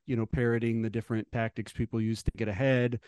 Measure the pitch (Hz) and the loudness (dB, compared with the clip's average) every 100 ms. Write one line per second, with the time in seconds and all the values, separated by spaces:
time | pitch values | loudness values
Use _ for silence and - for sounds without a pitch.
0 | - 120 110 - 120 117 117 113 113 110 | -4 -2 0 2 2 2 2 0 -2 -4
1 | - 110 - 117 113 - 104 - 117 113 | -2 -4 -2 -2 -2 -4 -8 -4 -4 0
2 | 110 110 - - 107 98 135 127 123 117 | 0 0 -2 -2 -2 0 4 4 2 0